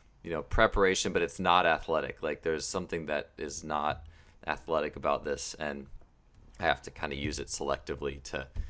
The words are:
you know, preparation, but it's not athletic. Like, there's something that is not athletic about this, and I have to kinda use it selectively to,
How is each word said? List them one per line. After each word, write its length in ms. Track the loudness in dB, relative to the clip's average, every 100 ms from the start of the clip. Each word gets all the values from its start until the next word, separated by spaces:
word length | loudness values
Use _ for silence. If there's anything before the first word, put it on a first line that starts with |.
| -20 -14
you 80 | -6
know, 120 | -6
preparation, 720 | 0 4 6 6 4 4 2
but 80 | 2
it's 180 | 0 2
not 240 | 6 6
athletic. 580 | 6 4 2 0 -2 -4
Like, 200 | -4 -2
there's 240 | -2 -2 -2
something 400 | -4 -4 -4 -2
that 240 | -4 -4 -8
is 260 | -10 -8
not 400 | -4 -2 0 -2 -8 -20 -20 -12
athletic 520 | -6 -6 0 0 0 -2
about 280 | 0 0
this, 300 | -2 -4 -6 -6
and 260 | -6 -6 -10 -16 -18 _ _ -20 -18 -2
I 60 |
have 180 | 2 2
to 80 | -2
kinda 240 | -8 -6
use 240 | -4 -4 -4
it 80 | -6
selectively 720 | -4 -2 -2 -4 -6 -6 -6
to, 240 | -8 -8 -6 -6